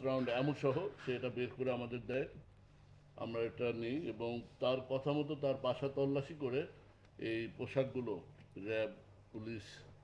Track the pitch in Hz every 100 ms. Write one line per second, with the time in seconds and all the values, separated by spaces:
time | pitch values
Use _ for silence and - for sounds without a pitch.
0 | 131 131 123 120 143 139 139 139 202 -
1 | - 123 127 123 123 - 127 120 120 123
2 | 110 127 - - - - - - - -
3 | - - 113 117 117 - 120 117 117 147
4 | 170 107 117 120 - - 127 131 - 131
5 | 147 147 147 143 139 131 127 120 139 139
6 | 139 139 139 151 131 131 170 - - -
7 | - - 113 113 110 - 123 135 123 127
8 | 113 87 - - - 95 104 110 107 -
9 | - - - 110 110 110 - - - -